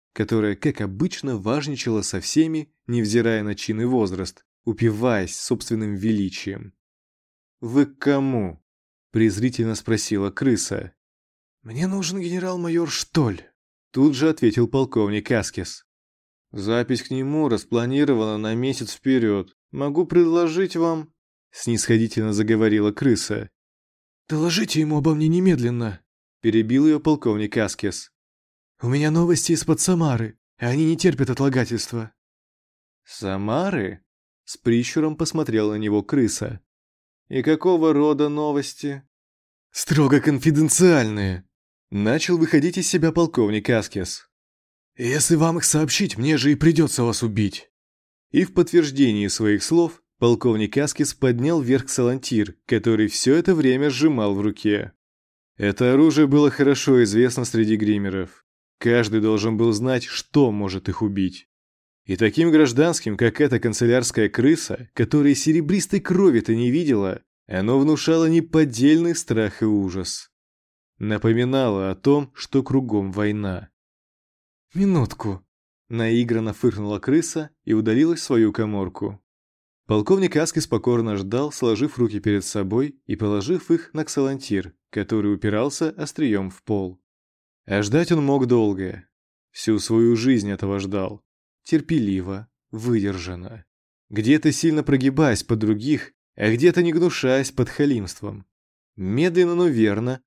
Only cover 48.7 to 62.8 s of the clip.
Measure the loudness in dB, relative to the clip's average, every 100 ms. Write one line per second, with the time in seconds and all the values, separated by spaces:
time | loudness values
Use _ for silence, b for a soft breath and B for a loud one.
48.7 | 2 2 2 2 2 -2 -2 0 0 2
49.7 | 2 2 -2 _ 0 2 2 2 0 0
50.7 | 0 -2 -2 -4 -2 0 0 0 0 2
51.7 | 0 0 -2 0 -2 -2 -2 -2 -6 -2
52.7 | 0 2 2 0 0 2 4 4 2 2
53.7 | 2 0 2 2 2 0 0 -2 -2 0
54.7 | 0 -4 -14 _ _ _ _ _ -6 -2
55.7 | 0 2 4 4 4 4 4 4 4 2
56.7 | 2 4 4 4 4 2 0 -2 0 0
57.7 | 2 0 0 -2 -6 -8 -12 _ _ _
58.7 | -4 0 2 2 0 2 2 0 0 0
59.7 | 0 -2 -2 -4 -12 -2 2 2 2 -4
60.7 | -6 -6 -4 -2 -2 -4 -4 -20 _ _
61.7 | _ _ _ -6 0 2 2 4 6 4
62.7 | 4